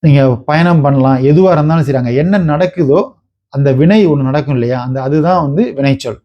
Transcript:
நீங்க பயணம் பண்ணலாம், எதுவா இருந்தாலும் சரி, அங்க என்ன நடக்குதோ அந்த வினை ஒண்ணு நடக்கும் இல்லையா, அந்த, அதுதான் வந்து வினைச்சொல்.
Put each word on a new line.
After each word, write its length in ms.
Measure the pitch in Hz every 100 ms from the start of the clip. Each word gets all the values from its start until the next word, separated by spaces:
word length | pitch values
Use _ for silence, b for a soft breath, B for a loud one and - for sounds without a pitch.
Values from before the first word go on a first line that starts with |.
நீங்க 360 | 160 139 135 120
பயணம் 440 | - 151 170 170
பண்ணலாம், 380 | 143 139 131 135
எதுவா 320 | 131 151 190
இருந்தாலும் 320 | 160 151 160
சரி, 140 | 139 135
அங்க 160 | 123
என்ன 260 | 127 165 202
நடக்குதோ 760 | 165 151 180 180 147 151 - _ _ _ _
அந்த 240 | 139 139
வினை 360 | 131 160 214 196
ஒண்ணு 140 | 147
நடக்கும் 320 | 131 143 139
இல்லையா, 280 | 135 120 127
அந்த, 200 | 123 131
அதுதான் 400 | 131 151 156 180
வந்து 300 | 147 147 240 135
வினைச்சொல். 460 | 139 135 127 104